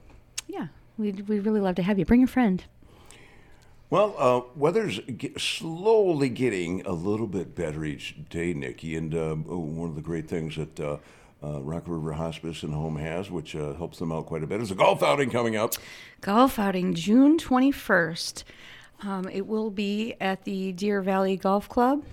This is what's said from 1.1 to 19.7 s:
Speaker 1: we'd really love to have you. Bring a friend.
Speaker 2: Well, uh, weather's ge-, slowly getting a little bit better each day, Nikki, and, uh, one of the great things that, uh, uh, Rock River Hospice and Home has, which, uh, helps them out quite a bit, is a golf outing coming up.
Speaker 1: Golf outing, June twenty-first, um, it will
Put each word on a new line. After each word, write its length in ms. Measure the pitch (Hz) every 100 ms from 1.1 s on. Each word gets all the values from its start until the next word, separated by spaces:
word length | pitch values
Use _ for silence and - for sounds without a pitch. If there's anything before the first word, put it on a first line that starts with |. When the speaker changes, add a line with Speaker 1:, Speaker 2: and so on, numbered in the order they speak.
| 190 202
Speaker 1:
we'd 200 | 208 208
really 140 | 214
love 140 | 196 -
to 60 |
have 160 | 180 196
you. 60 |
Bring 180 | 190 240
a 40 | 254
friend. 360 | 254 226 180 - - - - - - - - - - - - -
Speaker 2:
Well, 260 | 170 208 170
uh, 240 | 127 123 -
weather's 440 | 151 151 220 196 104 - -
ge-, 240 | 135 -
slowly 880 | - - 165 165 208 220 190 151 135
getting 560 | 107 127 95 85 92
a 80 | -
little 340 | 85 95 107 113
bit 280 | 92 76
better 280 | 76 78 76
each 300 | 78 69 - - 73
day, 240 | 85 85
Nikki, 420 | 78 65 - 80
and, 200 | 80 80
uh, 200 | 82 80 78
one 520 | 76 87 76 80 85
of 60 |
the 80 | 76
great 260 | 76 82 78
things 280 | 87 80 78
that, 220 | 76 -
uh, 200 | 73 73 - - - _
uh, 180 | 73 73
Rock 220 | 69 82 82
River 260 | 85 78
Hospice 500 | 76 82 78 82 78
and 120 | 78
Home 220 | 76 80 76
has, 340 | 78 85 98
which, 260 | 87 76 80
uh, 160 | 73
helps 240 | 69 80 -
them 140 | 85
out 140 | 80 78
quite 160 | 80
a 40 | 78
bit, 140 | 101
is 100 | 110
a 40 |
golf 280 | 95 190 196
outing 280 | 165 143 127
coming 260 | 120 117 107
up. 160 | 117 - - - - -
Speaker 1:
Golf 380 | - 220 262 226
outing, 340 | 196 185 185
June 440 | 165 180 247 285 320
twenty-first, 1080 | - 254 269 269 - 185 165 165 - - - - - - - -
um, 280 | 202 190 185
it 140 | 190 196
will 240 | 220 220